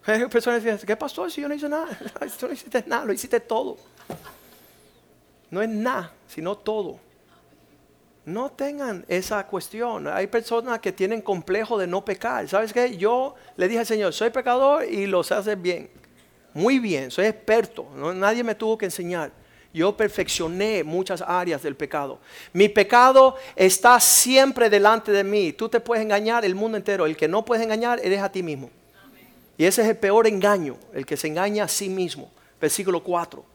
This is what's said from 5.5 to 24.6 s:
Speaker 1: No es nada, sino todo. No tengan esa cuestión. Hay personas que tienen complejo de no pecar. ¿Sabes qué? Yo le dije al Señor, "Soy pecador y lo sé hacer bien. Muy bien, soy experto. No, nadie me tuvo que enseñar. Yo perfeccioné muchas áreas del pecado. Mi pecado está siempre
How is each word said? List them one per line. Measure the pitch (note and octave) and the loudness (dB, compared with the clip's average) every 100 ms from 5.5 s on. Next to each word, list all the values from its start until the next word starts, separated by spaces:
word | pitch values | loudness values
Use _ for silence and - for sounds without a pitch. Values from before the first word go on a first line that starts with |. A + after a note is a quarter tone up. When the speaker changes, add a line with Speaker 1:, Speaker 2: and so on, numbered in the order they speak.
Speaker 1:
No | F3+ | -6
es | A3 | -4
nada, | G#3+ A#3+ C4 E3+ _ _ | -2 -2 -4 -8 _ _
sino | - E3 G3+ | -10 -8 -6
todo. | - G#3+ F3+ C3+ _ _ _ _ _ _ _ _ _ _ _ _ - | -6 -4 -6 -10 _ _ _ _ _ _ _ _ _ _ _ _ -12
No | F#3+ C#4 | -8 -8
tengan | - C#4 D4 C4+ F#3+ - | -6 -8 -6 -8 -8 -4
esa | F3+ F#3 G#3+ F#3+ | -4 -2 -6 -4
cuestión. | F#3+ - G#3+ A#3+ G#3+ D3 | -8 -10 -8 -6 -6 -6
Hay | F#3 G3 | -4 -2
personas | A#3 A3+ A#3 B3 A3+ | -4 -2 -4 -2 -4
que | F#3 | -6
tienen | F#3 F#3+ A3+ | -2 -2 -2
complejo | G#3+ F#3 D#3+ F#3+ A3 A3+ | -4 -4 -2 -4 -2 -2
de | F3+ | -2
no | F#3 | -4
pecar. | G3 G3 A3+ B3 E3 | -4 -6 -4 -4 -2
¿Sabes | F#3+ A3 | -2 0
qué? | A3+ B3 G3+ | 0 -2 0
Yo | G3+ B3 C4+ - - - | 0 0 -2 -8 -20 -2
le | F3+ | -2
dije | A#3 | 0
al | A3+ | -2
Señor, | A3 G3 | 0 -2
"Soy | - A3+ | 0 -2
pecador | C4 B3+ B3 C4+ D4 | -2 0 2 4 2
y | - G#3 G3 | 0 -4 0
lo | F#3 | 0
sé | E3 G#3+ | 0 -2
hacer | G3+ G#3 | -2 -4
bien. | F3+ F3 - - _ _ _ _ _ | -4 -6 -8 -20 _ _ _ _ _
Muy | D3 G3+ C4+ | 0 2 2
bien, | A3+ D3+ C3 | 2 -4 -4
soy | D3 G#3 | 0 0
experto. | G#3+ - A3 A3 - B2 C#3 | 0 2 2 2 -6 -16 -8
No, | D3+ | -8
nadie | F#3 G3+ A#3 | 0 0 0
me | A#3 G#3 | -2 -4
tuvo | A3 A3 | -2 -2
que | G3 | -4
enseñar. | E3 F3 F3 C#3+ - _ _ _ | -6 -6 -6 -8 -12 _ _ _
Yo | D#3+ F3+ G#3 | 0 0 2
perfeccioné | G#3+ - F3+ - E3 F3 G#3 G#3+ | -2 -2 -4 -4 -4 -2 -2 -2
muchas | D3+ F3 F#3+ F3 | -2 -4 -4 -6
áreas | F3 F3+ F3+ D3 | -2 -2 0 -4
del | D3+ C#3 | -6 -8
pecado. | D3 D#3 C#3 B2+ - - - | -6 -6 -6 -10 -18 -20 -8
Mi | F3 G#3 | 4 4
pecado | G#3 G3 A#3+ B3+ C4 C4 C4 - - | 6 6 8 8 10 8 6 -16 4
está | F#3+ F#3 A#3+ B3 | 4 6 6 8
siempre | - - A#3+ C4 C4+ B3 | 6 4 6 6 6 4